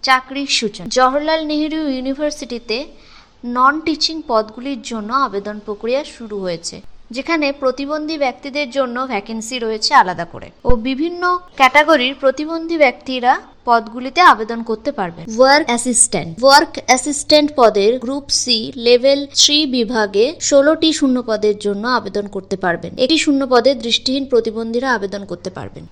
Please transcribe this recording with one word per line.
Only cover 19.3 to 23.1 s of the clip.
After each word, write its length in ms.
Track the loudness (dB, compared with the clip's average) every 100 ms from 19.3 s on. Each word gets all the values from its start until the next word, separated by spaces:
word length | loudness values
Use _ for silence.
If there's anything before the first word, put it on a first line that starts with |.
| 2
থ্রি 180 | 2 4 0 0
বিভাগে 480 | 0 0 0 2 0 0 2
ষোলোটি 400 | 4 6 4 2
শূন্য 240 | 2 0 0 -2
পদের 260 | 0 0 0 -2
জন্য 180 | -4 -2 -2
আবেদন 260 | -2 -6 -6 -10
করতে 200 | -8 -4
পারবেন। 280 | -2 -4 -6 -2
একটি 140 | 0